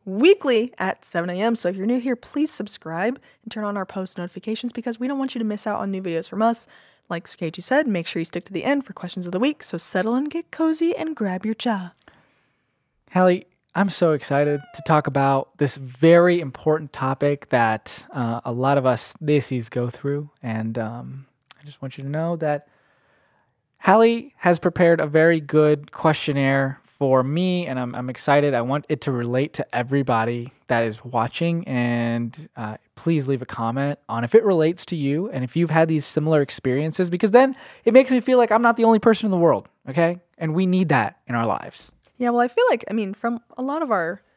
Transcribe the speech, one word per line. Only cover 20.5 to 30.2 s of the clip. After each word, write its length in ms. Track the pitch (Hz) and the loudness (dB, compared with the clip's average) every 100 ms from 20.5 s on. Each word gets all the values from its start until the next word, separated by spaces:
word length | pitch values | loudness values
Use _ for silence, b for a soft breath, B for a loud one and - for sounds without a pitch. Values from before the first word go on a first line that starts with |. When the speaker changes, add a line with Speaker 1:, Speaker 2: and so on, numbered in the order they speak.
| 110 110 113 | -6 -4 -6
Speaker 2:
um, 480 | 110 117 127 131 135 _ _ - | -6 -8 -14 -16 -18 _ _ -20
I 40 | 147 | -20
just 160 | - | -16
want 160 | 165 - | -14 -12
you 80 | 139 | -8
to 40 | |
know 280 | 143 165 170 | -4 -4 -2
that 320 | 156 147 - _ _ _ _ _ _ _ _ _ _ _ | -2 -4 -6 _ _ _ _ _ _ _ _ _ _ _
Hallie 540 | - 208 226 233 - _ | 4 6 6 2 -6 _
has 220 | 180 175 | 0 2
prepared 420 | 180 170 170 165 | 0 2 4 4
a 60 | 156 | 2
very 340 | 156 165 165 | 4 4 2
good 500 | 143 156 151 147 147 | 2 2 4 2 -2
questionnaire 880 | - 160 151 - 139 135 139 135 135 _ | -2 0 0 0 0 2 2 0 -4 _
for 360 | - 139 131 | -4 2 2
me, 460 | 131 156 185 180 175 | 2 0 0 -2 -4
and 100 | 127 | -6
I'm, 160 | 123 123 | -6 -8
I'm 140 | 127 | -10
excited. 440 | 120 - 143 143 | -6 2 4 4
I 80 | 123 | 0
want 240 | 123 143 - | 0 -4 -4
it 140 | 151 | -6
to 100 | - | -4
relate 400 | 127 120 127 147 - | -4 -2 -2 -2 -4
to 200 | - - | -6 -4
everybody 800 | 123 139 127 117 | -2 -2 0 0